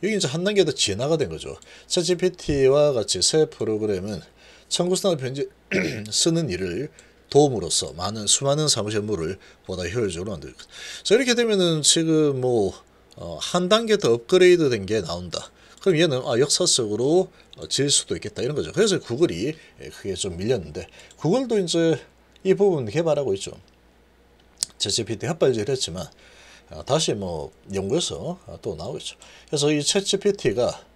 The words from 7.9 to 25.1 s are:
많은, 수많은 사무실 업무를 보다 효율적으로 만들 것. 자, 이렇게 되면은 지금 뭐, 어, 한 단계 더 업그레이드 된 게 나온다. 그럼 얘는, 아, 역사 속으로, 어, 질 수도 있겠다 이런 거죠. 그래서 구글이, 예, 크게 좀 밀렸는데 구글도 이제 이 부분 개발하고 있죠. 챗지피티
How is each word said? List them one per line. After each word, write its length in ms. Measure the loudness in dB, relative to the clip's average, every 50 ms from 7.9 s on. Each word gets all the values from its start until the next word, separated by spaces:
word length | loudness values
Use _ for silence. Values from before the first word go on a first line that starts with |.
| -8
많은, 340 | -6 -6 -6 -6 -6 0 0
수많은 400 | 0 0 2 0 0 2 2 0
사무실 320 | 0 0 0 -2 -2 -2
업무를 400 | -2 -2 -2 -2 -2 -6 -6 -8 -12 -20 -20 _ _
보다 180 | -10 -8 -6 -6
효율적으로 480 | -4 -2 -2 -2 -2 -2 -4 -8 -8
만들 200 | -8 -10 -12 -14
것. 160 | -16 -18 -20 _ -18 -18 -16 -14 -16 -10 0
자, 120 | 2 2
이렇게 180 | 4 4 2 2
되면은 480 | 2 2 2 2 2 2 2 2 2
지금 600 | 2 4 4 4 4 4 4 4 4 2 2 0
뭐, 320 | 0 2 2 2 2 0 -2 -6 -18 _ _ _ _ _ -18
어, 220 | -14 -12 -12 -10 -8
한 300 | -8 -2 -2 0 2 2
단계 280 | 2 2 2 2 0 2
더 140 | 4 2
업그레이드 580 | 2 2 2 2 4 6 8 8 8 8 6 2
된 160 | 2 0 -2
게 140 | -2 -2 -2
나온다. 500 | -2 -4 -8 -10 -10 -8 -8 -10 -10 -10 _ _ -20 -20 -20 -4
그럼 180 | 0 2 4 4
얘는, 260 | 4 2 2 -2 -2
아, 140 | -2 2 2
역사 260 | 2 2 2 0 2
속으로, 680 | 2 2 0 0 0 0 0 2 2 4 2 2 0 -6 -20 -20 _ -20 -18
어, 100 | -10 -6
질 200 | -2 -2 0 2
수도 280 | 2 0 0 -2 -6 -6
있겠다 240 | -6 -10 -6 -4
이런 120 | -4 -4 -2
거죠. 180 | -4 -6 -4 0
그래서 260 | 0 0 2 0 -2
구글이, 540 | -4 -6 -2 0 0 0 0 -2 -4 -4 -6 -8 -14 -20 _ -18
예, 80 | -18 -18
크게 260 | -18 -12 -8 -8 -6
좀 200 | -6 -6 -8 -6
밀렸는데 520 | -6 -2 -2 -2 -2 -2 -8 -12 -12 -14 -14 -18 -20 -20 -20 -20
구글도 440 | _ -2 0 2 2 0 0 0 -2
이제 420 | 0 0 0 2 2 2 2 0 -4 -14 _ _ _ _ _ _ _
이 100 | 0 2
부분 320 | 4 4 2 2 2 -2
개발하고 480 | -2 -2 -2 0 0 0 0 0 -2 -2
있죠. 180 | -2 -4 -10 -14 -16 -20 _ _ _ _ _ _ _ _ _ _ _ _ _ _ _ _ _ _ _ -8 -8 -4 _
챗지피티 500 | -6 -4 -2 -4 -4 -4